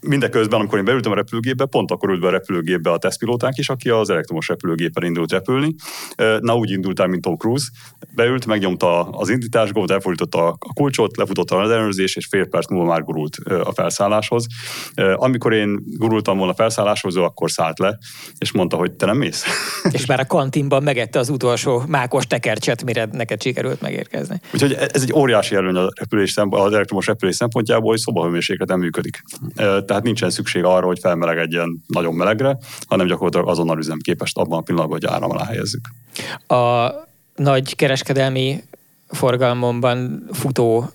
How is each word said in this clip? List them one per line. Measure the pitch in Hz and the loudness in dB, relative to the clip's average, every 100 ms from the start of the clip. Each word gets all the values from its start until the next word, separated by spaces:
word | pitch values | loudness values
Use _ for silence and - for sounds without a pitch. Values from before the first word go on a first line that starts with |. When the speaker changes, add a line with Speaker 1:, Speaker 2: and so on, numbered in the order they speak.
Speaker 1:
mindeközben, | - 139 117 120 107 113 | 2 2 2 2 2 2
amikor | 104 107 | 2 0
én | |
beültem | 98 131 117 | 2 2 2
a | |
repülőgépbe, | 98 101 117 117 131 | 0 0 -2 -2 0
pont | 135 131 98 | 0 0 0
akkor | 90 98 | -2 0
ült | 95 | 2
be | 90 | 2
a | |
repülőgépbe | 90 - 92 80 90 82 | 0 0 -2 0 0 2
a | 82 | 0
tesztpilótánk | 110 - 117 120 123 135 | 0 -2 -2 0 -2 -2
is, | 143 | -4
aki | 131 - | -4 0
az | 113 104 | 2 2
elektromos | 87 71 82 78 | 0 0 -6 -4
repülőgéppel | 85 87 82 85 80 | -4 -2 -2 -2 -2
indult | 87 85 82 | -2 -2 0
repülni. | 92 95 131 147 160 - - - - | -2 0 0 0 -2 -10 -14 -14 0
Ö, | 110 107 | 2 2
na, | 113 117 | 2 2
úgy | 107 | 2
indult | 95 95 92 | -2 -2 0
el, | 92 | 0
mint | 90 | 0
Tom | 87 80 | -2 -2
Cruise. | 110 127 147 - - - - | 0 -2 -4 -10 -20 -20 -16
Beült, | - 120 127 117 | 0 0 2 0
megnyomta | 107 98 87 90 85 | 0 2 2 2 2
az | 87 - 98 | 0 -4 -2
indítás | 123 117 117 107 | 0 0 0 2
gombot, | 101 92 | 0 0
elfordította | 98 95 85 87 87 85 | 0 0 -2 -2 2 0
a, | 82 | 0
a | - | -8
kulcsot, | - 143 123 107 - | -2 0 2 0 0
lefutotta | 101 95 87 92 | -2 0 0 2
az | 104 | 2
ellenőrzés, | 113 110 95 95 - | 2 2 0 0 -2
és | - | -2
fél | 98 90 | -2 0
perc | 87 82 | 0 0
múlva | 95 85 | 0 2
már | 82 | 2
gurult, | 78 78 76 - | 0 -4 -6 -8
ö, | - 92 | -4 -2
a | - | -2
felszálláshoz. | - 92 - 101 107 110 120 117 - - - - | -2 -2 0 2 2 2 -2 -2 -10 -12 -12 -10
Ö, | - 95 95 | 0 2 4
amikor | 127 127 123 | 2 2 2
én | 110 104 101 - | 2 2 -2 -4
gurultam | - 110 110 104 98 | -2 2 2 2 0
volna | 92 | 0
a | 90 | 2
felszálláshoz, | 113 110 104 104 101 90 | 0 2 0 2 0 0
ő | |
akkor | 87 - 82 | 0 0 -4
szállt | - 80 78 | 0 -2 0
le, | 92 110 - - - - | -2 -2 -10 -18 -18 -8
és | - | -4
mondta, | 107 90 - | 0 0 2
hogy | 87 | -2
„Te | - 95 | 0 0
nem | 117 | 2
mész?” | 143 - - - - - 185 | 0 -2 -4 -4 -6 -2 -2
Speaker 2:
És | 131 - | -2 0
már | 127 | 0
a | 131 | 2
kantinban | 170 135 143 139 135 | 0 2 0 2 2
megette | 147 123 113 143 | 2 0 0 0
az | 120 | 0
utolsó | 139 123 120 - 120 135 | 0 0 0 2 0 0
mákos | 147 127 135 131 | -2 0 -2 0
tekercset, | 127 120 107 - 117 | -2 -2 -2 -2 -2
mire | 127 117 113 | -2 -2 -2
neked | 117 113 117 | -4 -4 -4
sikerült | 135 127 131 139 | -4 -2 -4 -4
megérkezni. | - - - - - 185 - | -6 -8 -8 -8 -6 -8 -6
Speaker 1:
Úgyhogy | - 139 | 0 2
ez | - 131 143 | 2 0 0
egy | 131 | 2
óriási | 143 135 110 95 | 4 4 4 2
előny | 101 92 90 | 0 0 2
a | 92 - | 0 -2
repülés | 104 107 95 | -2 0 0
szemp-, | - 104 | 0 0
az | 101 98 | 2 4
elektromos | 104 98 98 92 | 2 0 -2 -2
repülés | 107 95 | 0 0
szempontjából, | 90 120 120 113 117 110 | 0 -2 0 2 2 2
hogy | 113 | 0
szobahőmérsékleten | - 110 85 85 85 92 90 92 | 0 0 0 0 -2 -2 -2 0
működik. | 87 80 - - - - 113 - | 0 -2 -6 -8 -16 -12 -12 -2
Ö, | 107 98 | 0 0
tehát | 98 101 | 0 -2
nincsen | 117 113 90 | 0 0 -2
szükség | - 101 - | -2 -4 0
arra, | 90 92 90 | 4 4 4
hogy | 90 | 0
felmelegedjen | 92 85 85 82 82 85 85 82 - | 0 0 0 0 0 -2 -2 -6 -6
nagyon | 87 85 | -2 -2
melegre, | 82 92 110 135 135 - - - | 0 2 2 2 0 -6 -16 -2
hanem | 95 92 | 0 2
gyakorlatilag | 87 92 82 87 | 2 0 2 2
azonnal | 85 82 80 | 2 0 -2
üzemképes | 78 80 - 82 82 | -2 -6 -4 -4 -4
abban | - 90 82 | -2 -2 -2
a | |
pillanatban, | 80 87 80 80 | -2 -2 0 -2
hogy | 82 | -2
áram | 85 90 | -2 -2
alá | 92 92 | -4 -4
helyezzük. | 117 - - - - - - - - _ | -4 -4 -6 -12 -20 -18 -14 -12 -12 _
Speaker 2:
A | 123 120 120 117 285 - _ _ - | 2 4 2 0 -2 -14 _ _ 0
nagy | 143 135 135 - | 2 2 0 0
kereskedelmi | 151 135 - 135 135 131 131 151 - - _ _ _ | 2 2 0 0 2 0 -2 -2 -10 -20 _ _ _
forgalomban | - 135 123 127 120 123 120 123 123 127 147 - | -2 0 4 2 2 0 2 0 0 -2 -6 -10
futó | - - 131 117 113 123 | -6 -2 2 4 4 0